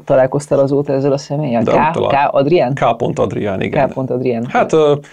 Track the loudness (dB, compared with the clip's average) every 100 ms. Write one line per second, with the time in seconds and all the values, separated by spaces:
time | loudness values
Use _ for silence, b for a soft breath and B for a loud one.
0 | 0 2 2 0 -2 0 2 0 0 -2
1 | 0 -2 -4 -6 -2 -2 0 2 0 0
2 | 0 0 2 0 2 2 2 0 0 0
3 | -2 -2 -2 -2 -4 -4 -2 0 -2 -2
4 | -4 -2 -2 -2 -2 -2 2 2 4 2
5 | B